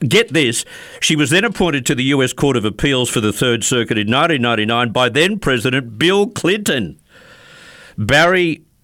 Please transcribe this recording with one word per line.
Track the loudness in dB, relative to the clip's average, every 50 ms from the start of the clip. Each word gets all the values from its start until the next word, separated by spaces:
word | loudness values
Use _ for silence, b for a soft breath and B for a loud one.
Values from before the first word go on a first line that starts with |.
| -2
get | 0 0 0 0 0 0
this, | 0 0 0 0 -4 -6 B B B B B B B
she | B -2 0
was | 0 0 2
then | 2 0 0
appointed | 0 -2 -2 -2 0 0 -2 -2
to | -2 -2
the | 0 0
U | 0 2 2 0
S | 0 0
Court | 0 0 0 2
of | 0 0
Appeals | -2 -4 -2 -2 0 0 0 0 0
for | -2 0
the | 0 0 0
Third | 0 0 0 0 0 0
Circuit | 0 0 0 0 0 -2
in | -2 0 0
nineteen | 0 2 2 2 2 0 0
ninety-nine | 0 0 0 0 0 0 0 0 0
by | 0 0 0 2
then | 2 2 2 2 0 -2
President | -2 0 0 0 0 0 -2 -2 -4 -4 -4 -2
Bill | 0 2 2 2 0 0
Clinton. | -2 -2 -2 0 0 0 -2 -2 -2 -2 -4 -6 -8 -14 _ B B B B B B B B B B B B B B B B B B
Barry | B -2 2 2 4 4 4 4 2 2 0 -2 -4 -10 _ _ _